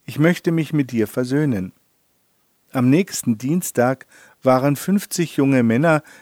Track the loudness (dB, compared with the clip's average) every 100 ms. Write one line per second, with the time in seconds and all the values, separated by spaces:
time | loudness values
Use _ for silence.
0 | -10 0 2 2 0 -2 -2 -2 -2 -2
1 | -2 -4 -2 0 0 -2 -6 -12 _ _
2 | _ _ _ _ _ _ _ -2 2 2
3 | 0 -4 -4 -4 -2 -4 -4 0 0 -2
4 | -8 -20 -20 _ 2 2 2 0 0 -2
5 | -2 -4 -4 0 2 2 2 2 2 0
6 | -2 -18